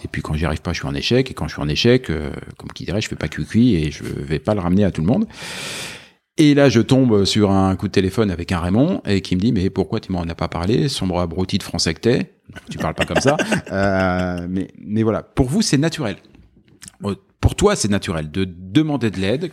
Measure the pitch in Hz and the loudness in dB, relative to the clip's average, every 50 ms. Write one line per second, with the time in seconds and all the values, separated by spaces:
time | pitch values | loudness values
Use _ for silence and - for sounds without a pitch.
0 | - - - - - - 78 76 82 73 78 - - 87 85 - - 67 71 69 | -12 -10 -8 -8 -6 -4 -4 -2 -2 -2 -2 -4 -4 -6 -6 -6 -6 -6 -6 -4
1 | - - 117 127 135 - - - 80 78 - - 73 76 73 - - 117 123 131 | -2 0 2 2 0 -2 -6 -8 -8 -8 -6 -4 -4 -2 0 2 4 4 4 4
2 | - - 80 78 73 69 - - - - - - - 73 - - 82 85 85 107 | 2 -2 -6 -4 -6 -8 -8 -10 -12 -16 -16 -16 -16 -16 -14 -10 -8 -4 -4 -4
3 | 110 - - - - 78 - - 78 - - 110 120 127 98 80 76 73 71 - | -4 -6 -6 -6 -6 -6 -4 -6 -6 0 2 4 4 4 4 2 0 -2 -4 -6
4 | - - - - 71 69 78 73 - 107 107 101 85 87 90 107 104 90 - 80 | -8 -8 -8 -8 -6 -4 -4 -2 0 -2 -2 0 0 2 2 2 2 2 0 0
5 | 78 90 139 202 226 - - - - - - - - - - - - - - - | 0 0 2 0 0 -4 -8 -12 -14 -14 -12 -12 -12 -10 -10 -12 -12 -12 -14 -16
6 | - - _ _ _ _ _ - 156 147 143 143 139 135 113 117 107 - 135 131 | -20 -20 _ _ _ _ _ 4 6 6 8 6 6 6 6 4 4 4 4 4
7 | 135 123 107 101 98 92 - 110 104 98 98 95 95 95 95 - 104 95 - 101 | 6 6 4 4 4 4 4 4 4 4 4 4 4 2 2 0 -2 -2 0 0
8 | 92 92 - 120 110 101 87 82 87 - 95 82 85 87 95 117 143 180 196 - | 0 2 2 2 0 0 0 -4 -4 -2 -2 0 0 2 2 4 4 2 0 -2
9 | - - 101 95 - - 95 90 98 123 127 107 98 95 - - 92 - 117 107 | -2 0 0 0 0 0 0 0 2 2 2 2 0 0 0 0 -2 -2 -4 -6
10 | - - 92 87 85 82 80 - 85 80 - 82 85 95 123 156 160 139 - - | -6 -4 -4 -4 -4 -6 -6 -6 -6 -4 -4 -2 0 0 2 2 0 0 -2 -4
11 | 95 92 87 87 90 82 80 92 92 - - 92 - - - 85 - 87 80 - | -2 -2 0 0 -2 -2 -2 -4 -4 -2 -4 -4 -4 -4 -4 -2 -2 -2 -2 0
12 | - 113 131 - - - _ _ _ - - - - - - - - - 156 - | 2 2 2 2 -2 -6 _ _ _ -20 -20 -20 -16 -12 -8 -6 -4 -4 -2 -4
13 | - - 87 - - 135 147 - - 220 220 - - - 92 98 98 101 95 95 | -4 -2 -2 0 2 2 0 0 -2 -2 -4 -4 -4 -4 -2 -2 0 0 2 0
14 | 95 92 90 90 90 90 90 87 87 90 92 95 - - - - - - 107 110 | 0 0 0 -2 -2 -4 -4 -6 -6 -6 -6 -6 -6 -8 -12 -16 -8 -4 -2 0
15 | 110 110 104 85 - _ - - 135 123 147 226 208 - 160 135 156 165 - 160 | 0 0 0 -2 -4 _ 0 0 0 2 2 0 0 2 2 2 2 0 -2 -4
16 | 139 104 95 - - _ - - - _ _ _ _ _ _ _ - - - - | -6 -6 -8 -10 -14 _ -20 -20 -20 _ _ _ _ _ _ _ -20 -20 -14 -8
17 | 107 101 95 - _ _ _ _ - - - - 180 208 202 - - 98 104 95 | -6 -6 -6 -6 _ _ _ _ 2 2 4 4 4 4 4 2 0 0 0 0
18 | - 98 87 80 76 76 73 98 95 92 85 87 92 92 98 151 156 156 143 127 | -2 -2 -4 -4 -6 -4 -4 -4 -4 -4 -6 -10 -4 0 2 2 2 2 0 -2
19 | 117 107 87 92 95 95 120 147 185 165 | -2 -2 -2 -2 -2 0 -2 -2 -4 -8